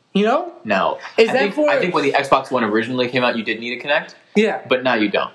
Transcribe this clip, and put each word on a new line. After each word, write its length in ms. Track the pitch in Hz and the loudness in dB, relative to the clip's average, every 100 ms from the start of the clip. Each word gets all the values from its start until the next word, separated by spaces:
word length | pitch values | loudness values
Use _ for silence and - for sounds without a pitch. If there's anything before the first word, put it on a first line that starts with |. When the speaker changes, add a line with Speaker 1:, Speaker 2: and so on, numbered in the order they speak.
| _ | _
Speaker 1:
You 100 | 196 214 | 0 2
know? 280 | 285 349 - | 0 -4 -8
Speaker 2:
No. 340 | 110 95 80 - - - | -2 0 0 -2 -2 2
Speaker 1:
Is 120 | 226 | 4
Speaker 2:
I 40 | |
Speaker 1:
that 60 | 247 | 2
Speaker 2:
think, 160 | 269 294 | 0 2
Speaker 1:
for 140 | 302 | 2
Speaker 2:
I 100 | 190 | 2
think 140 | 180 | 0
when 100 | 160 139 | 0 2
the 80 | |
Xbox 360 | 139 139 135 - | 0 2 0 2
One 140 | 127 | -2
originally 460 | 110 110 113 127 123 | 0 0 0 -2 -2
came 140 | 127 123 | 0 0
out, 100 | 117 | 0
you 60 | |
did 160 | 110 110 | -4 -6
need 180 | 117 127 | -6 -6
a 60 | 147 | -2
Kinect. 300 | 151 - - _ 208 | -2 -4 -14 _ 0
Speaker 1:
Yeah. 260 | 214 139 - | 2 0 -2
Speaker 2:
But 140 | 127 | 0
now 100 | 127 | 0
you 160 | 117 104 | 0 0
don't. 220 | - 64 | 0 -4